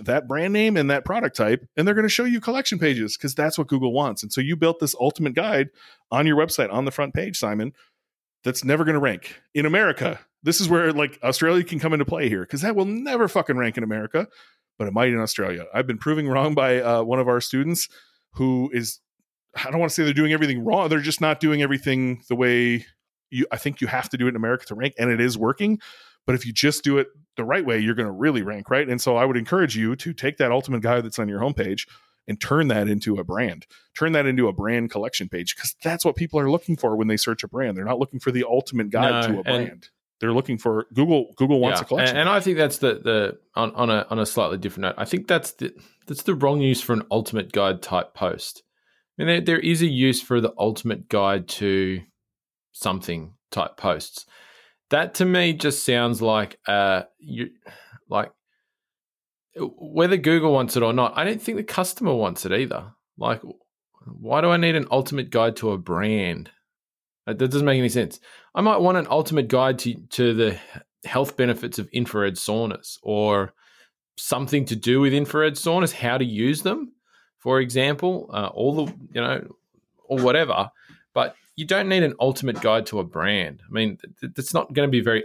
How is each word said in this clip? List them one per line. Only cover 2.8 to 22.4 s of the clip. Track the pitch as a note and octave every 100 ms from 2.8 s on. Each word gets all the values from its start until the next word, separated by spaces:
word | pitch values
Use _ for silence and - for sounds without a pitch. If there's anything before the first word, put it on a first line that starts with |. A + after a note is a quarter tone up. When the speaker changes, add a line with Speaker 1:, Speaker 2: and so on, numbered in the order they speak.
| D#3 B2 G#2+ -
Speaker 1:
'cause | C#3
that's | D3+ D3+ -
what | C#3
Google | C3+ B2+
wants. | C3 C#3 G2+
And | G#2+
so | C3+
you | C#3 E3
built | E3 E3
this | D3+ -
ultimate | C3+ - D3
guide | A#2+ A2 C3 C#3 _ - _ -
on | B2+ D#3
your | D3
website, | E3 - G#2
on | A2+
the | C3+
front | D3 C#3
page, | - - -
Simon, | G#2+ G#2+ A#2+ - _ _ _ _ _ _
that's | B2+ B2
never | C3 D#3
gonna | D#3 D3
rank | C3+ F2+ - - _
in | D3 D#3
America. | F#3+ F#3+ - B2 - _ _
This | D3 E3
is | E3+
where, | E3+ E3
like, | D3 C#3+ -
Australia | B2 - D#3+ F3+
can | F3 D3+
come | D#3+
into | D3+
play | C3+ D#3+ B2+
here | G2 F2
'cause | C#3
that | G3+ G#3
will |
never | G3 A3+ C#4 A#3+ G3+
fucking | F#3+ D3+ B2+
rank | A#2 A#2+
in |
America, | A2 G#2+ G#2+ D#3+ G#3+ - - _ _ -
but | G#2
it |
might | G#2+ B2+
in | A#2
Australia. | A2 - F#2 E2+ E2
I've | A2 C3
been | A2
proven | D3+ D#3 C#3+
wrong | C3+ D3+
by, | C#3+ C3 B2+
uh, | A#2+ A#2
one | A2+ B2+
of | B2
our | B2
students | - C3 D#3 F3 - - _ _ _
who | - C3 B2+ C#3
is, | A#2+ A2 - _ _ _ _ _ -
I | C3
don't | E3
wanna | E3
say | -
they're | D3+
doing | C#3+ D3+
everything | D#3 D3 B2
wrong. | A2+ F#3+ E3
They're | D#3
just | D3 -
not | D#3 D3+
doing | D#3 D3
everything | C#3 C3+ C#3 C3 B2+ A#2+ -
the |
way | B2